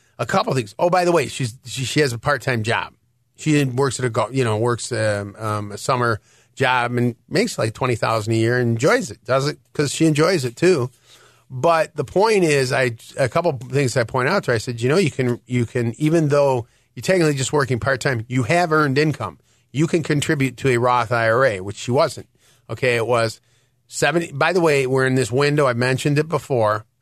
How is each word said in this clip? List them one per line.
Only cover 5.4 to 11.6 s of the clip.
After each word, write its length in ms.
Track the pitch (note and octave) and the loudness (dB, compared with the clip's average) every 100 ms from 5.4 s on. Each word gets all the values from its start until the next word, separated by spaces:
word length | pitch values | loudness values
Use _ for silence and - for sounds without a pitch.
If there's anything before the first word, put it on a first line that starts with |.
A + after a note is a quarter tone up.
| A2 G#2+ G2+ | -6 -6 -6
a 60 | G2+ | -8
summer 440 | - B2+ A#2+ A2 _ _ _ | -2 0 0 -2 _ _ _
job 420 | - B2+ B2+ A#2+ B2 | -2 0 0 0 0
and 200 | A#2+ - - | -2 -4 -4
makes, 300 | D#3 B3 - | -2 -2 -2
like, 160 | A#2 | -4
twenty 220 | - B2+ A2+ | -2 -4 -2
thousand 380 | A#2+ A2+ G#2+ | -2 -2 0
a 40 | A2+ | 0
year 220 | A2+ B2 | 2 0
and 100 | A#2+ | 0
enjoys 400 | A2+ D#3 B3+ C#3 | 2 2 2 -2
it. 160 | G#2 - | -8 -2
Does 220 | C3+ C#3+ | -2 -2
it 100 | D3 _ | -6 _
'cause 180 | - D3 | -4 -2
she 140 | - D#3+ | 2 2
enjoys 400 | D3 E3+ F3 B2+ | 4 2 2 -2
it 100 | - | 0
too. 360 | F3 D#3+ A#2+ _ _ - - _ - | 2 2 0 _ _ -20 -20 _ -16
But 460 | B2+ | -2